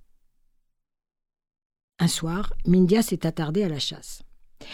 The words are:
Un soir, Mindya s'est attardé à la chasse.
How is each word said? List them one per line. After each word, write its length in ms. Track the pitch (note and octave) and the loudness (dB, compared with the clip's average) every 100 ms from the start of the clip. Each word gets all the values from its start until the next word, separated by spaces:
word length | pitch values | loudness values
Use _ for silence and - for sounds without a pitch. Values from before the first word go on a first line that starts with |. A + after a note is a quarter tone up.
| - _ _ _ _ _ _ _ _ _ _ _ _ _ _ _ _ _ _ - | -20 _ _ _ _ _ _ _ _ _ _ _ _ _ _ _ _ _ _ -2
Un 100 | E3+ | 0
soir, 460 | - E3 F3 G3+ - - | 0 -4 -4 -2 0 4
Mindya 360 | F3+ F3+ A3 | 4 6 4
s'est 240 | A3 F3 E3 | 0 -2 -4
attardé 360 | - D3 F3 | -4 -4 -2
à 60 | G3 | -2
la 100 | D3 | -4
chasse. 440 | - - - - - - - - - | -8 -10 -14 -18 -18 -20 -20 -20 -18